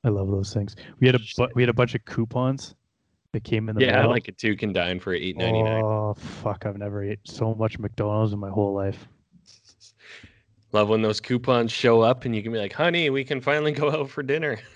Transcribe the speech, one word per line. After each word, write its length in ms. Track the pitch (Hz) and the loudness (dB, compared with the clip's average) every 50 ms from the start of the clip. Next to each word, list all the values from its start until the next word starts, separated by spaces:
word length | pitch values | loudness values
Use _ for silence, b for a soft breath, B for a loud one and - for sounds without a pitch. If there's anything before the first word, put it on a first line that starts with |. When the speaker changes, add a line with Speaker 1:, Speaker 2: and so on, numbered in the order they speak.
| - | 2
Speaker 1:
I 60 | 123 | 2
love 200 | 101 98 98 95 | 0 2 0 0
those 220 | 101 98 98 98 - | 0 -2 -2 -2 -2
things. 220 | 120 101 101 - B B B B - | -4 -4 -4 -10 B B B B 4
We 80 | 123 | 4
had 80 | 127 127 | 4 4
a 40 | 123 | 4
bu-, 60 | 113 | 0
Speaker 2:
Shit. 300 | - - - 123 123 - | -4 -2 -2 -2 0 2
Speaker 1:
we 60 | 120 | 2
had 80 | 123 120 | 2 2
a 40 | 117 | 4
bunch 200 | 127 123 120 - | 2 2 2 0
of 120 | 120 _ | -8 _
coupons 680 | - - - 113 117 123 127 127 131 135 135 - - - _ _ _ _ _ _ _ _ _ _ _ - | -6 -4 -4 -4 -2 -2 -2 0 0 -2 -4 -10 -18 -20 _ _ _ _ _ _ _ _ _ _ _ -8
that 100 | 117 - | -8 -4
came 260 | - 113 110 110 110 | -2 -2 -2 -2 -2
in 60 | 107 | 2
the 60 | 107 131 | 2 2
Speaker 2:
Yeah, 140 | 123 117 131 | 4 6 4
Speaker 1:
mail. 80 | 131 - | 4 4
Speaker 2:
like 180 | - 117 - | 4 2 -2
a 40 | - | -4
two 240 | 98 - - 110 104 | -12 -2 0 0 0
can 160 | - 110 104 92 | 0 -2 -2 0
dine 260 | 95 85 87 92 90 | 0 0 0 -2 -4
for 140 | - 98 90 | -2 -2 -2
eight 220 | 80 69 92 82 | -2 -2 -4 -4
ninety-nine. 460 | 82 90 104 110 110 110 110 110 110 110 | -2 -2 0 2 2 2 2 0 0 0
Speaker 1:
Oh, 300 | 107 107 107 107 107 104 | 0 0 0 -2 -4 -6
fuck. 500 | - - - - - - 110 101 - - | -6 -10 -14 -14 -6 -6 -6 -6 -4 -6
I've 120 | 104 101 | -8 -8
never 260 | 101 101 104 101 104 101 | -6 -8 -8 -6 -6 -6
ate 160 | 101 107 104 _ | -6 -8 -10 _
so 280 | - - - 117 110 113 | -18 -6 -4 -4 -2 -2
much 240 | 110 110 107 - | 0 -2 -2 -2
McDonald's 540 | - 104 101 - - 104 104 104 107 110 107 101 | -4 -8 -8 -4 -2 -2 0 2 2 2 0 0
in 60 | 104 | -4
my 100 | 101 98 | -6 -4
whole 240 | 101 107 101 101 98 | 0 0 0 0 0
life. 340 | 98 98 98 113 - - - _ _ _ _ _ - _ _ - _ _ _ _ _ - - _ B B B B B B B B B B B _ _ _ _ | -2 -2 -4 -4 -6 -14 -20 _ _ _ _ _ -20 _ _ -20 _ _ _ _ _ -20 -20 _ B B B B B B B B B B B _ _ _ _
Speaker 2:
Love 160 | - 104 104 | 2 2 4
when 140 | 104 110 110 | 4 4 2
those 180 | 110 107 107 - | 2 0 0 -2
coupons 520 | - - 123 123 123 131 127 120 117 113 | -2 -2 -2 -2 2 2 2 2 2 0
show 300 | - - - 120 117 113 | -2 2 4 6 6 6
up 240 | 113 117 127 127 - | 6 4 2 0 -2
and 100 | 123 113 | -4 -4
you 60 | 107 101 | -4 -4
can 80 | 113 117 | -4 -4
be 60 | 110 | -4
like, 120 | 101 98 - | -4 -6 -4
"Honey, 360 | - 156 175 170 175 165 143 | -2 0 0 2 2 0 0
we 140 | 131 135 131 | 0 -2 -4
can 160 | 131 147 131 | -4 -6 -4
finally 300 | 127 143 147 151 151 151 143 | 0 0 0 2 0 -2 0
go 160 | 143 147 147 | 0 0 0
out 180 | 151 156 139 135 | 0 -2 -4 -6
for 140 | - 156 143 | -6 -8 -4
dinner." 360 | 131 139 160 160 143 117 107 b b b | -2 -2 -2 -2 -4 -4 -6 b b b